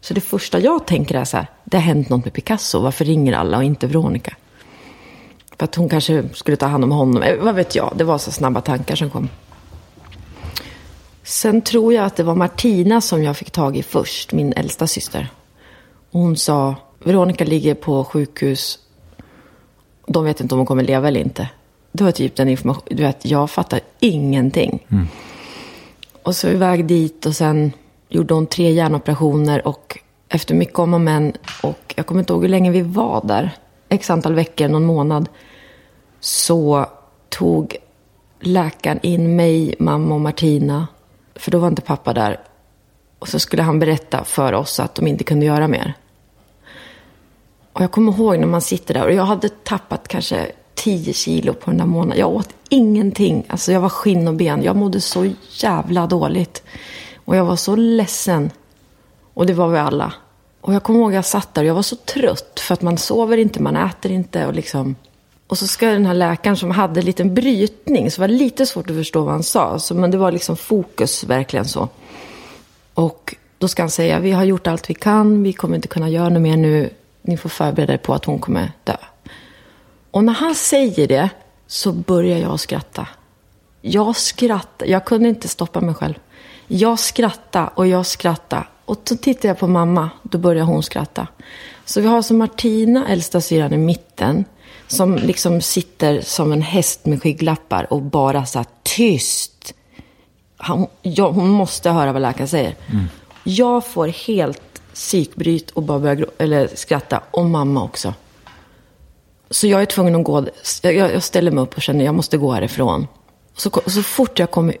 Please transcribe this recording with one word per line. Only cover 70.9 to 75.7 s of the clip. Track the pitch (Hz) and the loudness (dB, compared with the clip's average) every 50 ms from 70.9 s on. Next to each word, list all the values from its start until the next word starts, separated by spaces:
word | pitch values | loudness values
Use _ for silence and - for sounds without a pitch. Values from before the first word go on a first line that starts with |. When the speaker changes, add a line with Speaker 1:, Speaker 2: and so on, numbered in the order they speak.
| - - - 123 - - - | -4 -4 -2 -2 -2 -6 -4
Speaker 1:
verkligen | - 123 131 135 - - 131 101 | -2 -2 -2 -2 -2 -4 -4 -4
så. | 135 - - - 120 - - - - - - - - - - - - - - - _ _ _ _ _ _ | -4 -4 -4 -4 -6 -6 -14 -20 -20 -20 -20 -20 -20 -20 -20 -20 -20 -20 -20 -20 _ _ _ _ _ _
Och | - 165 160 - - _ - - - _ _ _ _ | 0 0 0 -2 -6 _ -16 -16 -16 _ _ _ _
då | - 185 | -4 -2
ska | - - | 0 -2
han | 170 160 | -2 -2
säga, | - - 165 165 156 160 | 0 0 2 2 2 2
"Vi | 175 190 | 2 2
har | 190 185 190 | 2 4 4
gjort | 190 190 180 - 175 | 2 2 0 0 -2
allt | 165 170 - - | -2 -2 -4 -6
vi | 165 | -10
kan, | - - 214 208 214 214 208 214 208 202 | -2 0 2 4 4 4 4 4 4 2
vi | 196 185 | 0 -2
kommer | - - 165 | -2 -4 -2